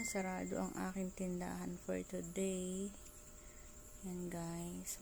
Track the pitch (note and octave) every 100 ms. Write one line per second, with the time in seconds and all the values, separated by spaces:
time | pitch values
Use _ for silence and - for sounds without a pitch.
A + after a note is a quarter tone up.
0 | A3 G3+ F#3+ F#3 F3+ F#3+ F#3 - F#3 F#3
1 | F#3 - F#3 F3+ F3+ F3+ F3+ F3+ - F#3
2 | F3+ F#3 F3 F3+ F#3+ F#3 F#3 F#3 G3+ G3+
3 | - - - - - - - - - -
4 | F#3+ F3+ F3 F3 E3+ E3+ E3+ F3+ F#3 -